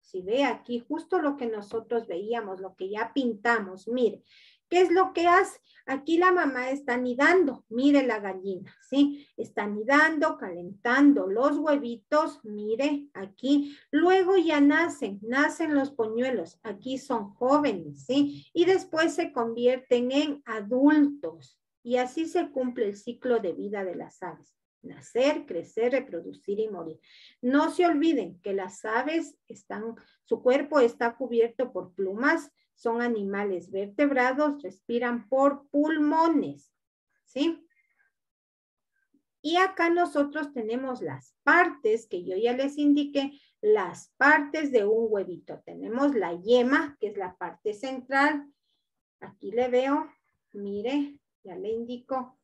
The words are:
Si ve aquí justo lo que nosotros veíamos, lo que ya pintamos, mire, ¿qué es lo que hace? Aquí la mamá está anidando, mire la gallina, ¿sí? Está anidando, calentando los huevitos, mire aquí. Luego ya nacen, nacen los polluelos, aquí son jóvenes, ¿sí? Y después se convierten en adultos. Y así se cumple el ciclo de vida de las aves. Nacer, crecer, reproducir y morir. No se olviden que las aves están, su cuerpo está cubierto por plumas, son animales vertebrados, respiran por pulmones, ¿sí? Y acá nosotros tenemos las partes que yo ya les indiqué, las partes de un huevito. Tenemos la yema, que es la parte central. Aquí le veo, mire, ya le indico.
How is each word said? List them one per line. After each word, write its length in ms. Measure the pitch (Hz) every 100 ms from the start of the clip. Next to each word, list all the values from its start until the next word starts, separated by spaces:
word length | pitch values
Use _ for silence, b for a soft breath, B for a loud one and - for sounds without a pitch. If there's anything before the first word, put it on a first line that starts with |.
Si 200 | _ 185
ve 240 | 180 240
aquí 400 | 269 247 - 240 -
justo 320 | 311 - 370
lo 200 | 302 285
que 80 | 240
nosotros 600 | 214 202 233 220 233 226
veíamos, 540 | 170 208 233 208 190
lo 140 | 190 _
que 140 | 185
ya 220 | 208 226
pintamos, 720 | - 247 214 240 233 190 190 -
mire, 340 | 247 233 - b b b b _
¿qué 120 | 349
es 100 | 370
lo 220 | 339 370
que 160 | - 339
hace? 300 | 359 359 - b b
Aquí 320 | - 269 294 330
la 160 | 370
mamá 380 | 359 302 254 254
está 240 | 277 269
anidando, 680 | 247 254 247 302 370 302 240 _
mire 380 | 226 277 285 254
la 120 | 214
gallina, 540 | 202 190 196 180 - _ _
¿sí? 400 | 269 285 285 - -
Está 280 | - -
anidando, 760 | 208 208 220 285 311 320 311 -
calentando 880 | 214 175 175 196 240 262 285 277 185
los 320 | 202 277 294
huevitos, 880 | 302 285 240 233 _ 302 311 -
mire 640 | 214 208 208 226 285 285 285
aquí. 640 | - 196 _ 262 285 285 - _
Luego 460 | 294 339 370 359 381
ya 240 | 330 302
nacen, 580 | 285 302 339 - 214 202
nacen 520 | 214 254 302 302 320
los 160 | 285 269
polluelos, 720 | - 220 220 254 240 170 _
aquí 360 | 220 202 254 262
son 360 | - 240 202
jóvenes, 720 | - 247 294 294 196 156 143 -
¿sí? 400 | 269 285 - -
Y 100 | 339
después 500 | 349 381 - 311 320
se 180 | 320 330
convierten 800 | - 233 233 240 254 - 240 247
en 300 | 269 302 277 -
adultos. 1120 | 220 202 247 285 302 285 285 165 165 - _ _ _
Y 120 | 240 247
así 300 | 247 - 320
se 240 | 359 320
cumple 340 | 269 254 240 208
el 100 | 202
ciclo 440 | - 233 254 233
de 120 | 196
vida 320 | 160 202 202
de 120 | 190 165
las 260 | 160 _
aves. 340 | 180 160 _ _ _ _
Nacer, 640 | - - - 226 269 302 285
crecer, 460 | 175 165 - 240
reproducir 680 | 262 - 170 165 - - 202
y 80 | 220
morir. 320 | 190 165 160 b b b b
No 300 | 247 277 320
se 160 | - 349
olviden 540 | 302 320 277 175 -
que 120 | 208
las 320 | 196 185 -
aves 520 | 214 220 254 330 302 _ _
están, 480 | 214 _ 202 220 226 b b
su 180 | _ 220
cuerpo 360 | 254 269 285 302
está 380 | 240 - 233 233
cubierto 560 | 254 233 233 - 254
por 200 | 180 -
plumas, 580 | - 190 202 277 330 - _ _
son 260 | _ 233 233
animales 680 | 240 226 196 196 202 180 175
vertebrados, 920 | 190 202 202 285 254 247 269 302 285
respiran 640 | - - _ 240 247 240 -
por 400 | 262 277 277 _
pulmones, 1040 | 285 302 320 294 320 330 302 143 139 _ _ _ _ _ _
¿sí? 400 | _ 254 311 330 _ _ _ _ _ _ _ _ _ _ _ _ _ _ _ _ _ _
Y 160 | 294 339
acá 320 | 370 370 339
nosotros 640 | 339 349 294 285 302 294
tenemos 480 | 254 214 240 262 254
las 360 | 165 127 - _
partes 640 | - 330 359 285 214 226 -
que 160 | 180
yo 120 | 175 185
ya 180 | 233
les 240 | 247 277 285
indiqué, 640 | 294 285 285 277 277 B B B
las 520 | 214 214 180 - - _
partes 560 | 269 311 294 311 294
de 120 | 247
un 220 | 202 220 226
huevito. 520 | 208 190 165 - 151
Tenemos 500 | - 170 185 233 285
la 180 | 262 175
yema, 640 | 175 190 247 247 294 302 -
que 80 | 208
es 80 | 202
la 200 | 185 -
parte 360 | 175 - 214
central. 800 | 208 262 262 254 269 285 302 285 _ _ _ _ _ _ _
Aquí 320 | - - 202
le 160 | 220 254
veo, 400 | 247 269 285 311 _ _ _ _
mire, 680 | 208 202 202 226 285 285 285 _ _
ya 100 | 196
le 160 | 175 196
indico. 680 | 226 233 247 _ 262 240 _